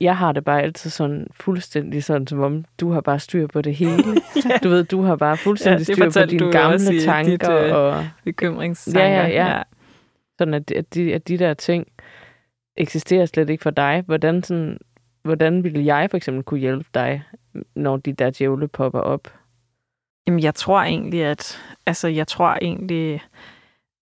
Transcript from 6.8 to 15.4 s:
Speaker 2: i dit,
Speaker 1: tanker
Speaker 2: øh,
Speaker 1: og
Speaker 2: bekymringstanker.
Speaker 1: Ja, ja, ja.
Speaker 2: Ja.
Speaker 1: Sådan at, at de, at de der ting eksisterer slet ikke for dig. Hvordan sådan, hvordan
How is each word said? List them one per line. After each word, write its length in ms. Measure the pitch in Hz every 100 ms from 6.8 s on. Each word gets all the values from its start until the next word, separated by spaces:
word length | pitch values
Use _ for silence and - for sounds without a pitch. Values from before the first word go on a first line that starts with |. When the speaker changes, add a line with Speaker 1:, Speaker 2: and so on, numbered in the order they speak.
| 196
Speaker 2:
i 40 | 170
dit, 80 |
Speaker 1:
tanker 560 | 160 156 160 175 175 160
Speaker 2:
øh, 140 | 151 151
Speaker 1:
og 300 | 139 151 160 -
Speaker 2:
bekymringstanker. 800 | - 170 180 165 170 170 - 180
Speaker 1:
Ja, 200 | 190 190
ja, 60 | 175
ja. 200 | 123 180 -
Speaker 2:
Ja. 40 | - _ _ _ _ _ _ -
Speaker 1:
Sådan 160 | 165
at, 180 | 147 147
at 220 | - -
de, 200 | 170 170
at 140 | 160 -
de 100 | 175
der 160 | 175
ting 340 | 151 - 170 - _ - - - _ _ _ _ -
eksisterer 480 | 160 160 - 185 170
slet 240 | - 151
ikke 120 | 156
for 80 | 156
dig. 340 | 147 143 165 180
Hvordan 380 | 160 156 175
sådan, 340 | 180 175 156 - _ _ _ _
hvordan 400 | 151 156